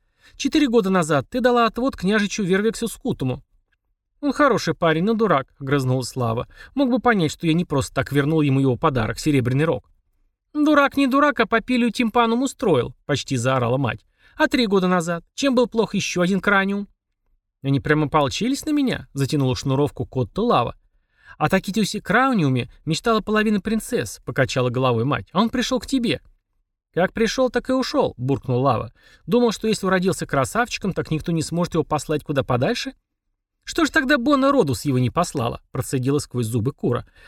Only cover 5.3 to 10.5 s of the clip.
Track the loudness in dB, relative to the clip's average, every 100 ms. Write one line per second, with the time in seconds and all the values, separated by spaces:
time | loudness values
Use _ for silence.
5.3 | 0 -2 -10 -2 0 0 -2 -2 -4 -2
6.3 | -2 -6 -12 -10 -2 0 2 2 2 0
7.3 | -2 -2 0 0 -2 -2 -4 -2 0 0
8.3 | 2 2 2 2 2 0 0 -4 -4 0
9.3 | 0 2 0 0 -2 -6 _ _ _ _
10.3 | _ _